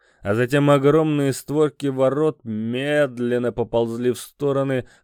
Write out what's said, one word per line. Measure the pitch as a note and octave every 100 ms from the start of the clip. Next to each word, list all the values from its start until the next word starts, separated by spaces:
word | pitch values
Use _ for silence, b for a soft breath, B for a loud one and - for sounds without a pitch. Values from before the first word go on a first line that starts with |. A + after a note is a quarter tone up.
| _ _
а | G2 G#2+
затем | B2 C#3+ C#3+
огромные | C#3+ C#3 D#3 D#3 D3 C#3
створки | C3 - D3 D3+ - C#3+
ворот | C3 C3 C3+ D#3 D#3
медленно | A2+ G#2+ A2+ B2 C#3+ D3 C#3 A#2+ A#2+ A#2+ A#2+
поползли | A2 A2 A#2 A#2 A#2 B2
в | A2+
стороны | - - C#3+ C3+ C3+ C3 b b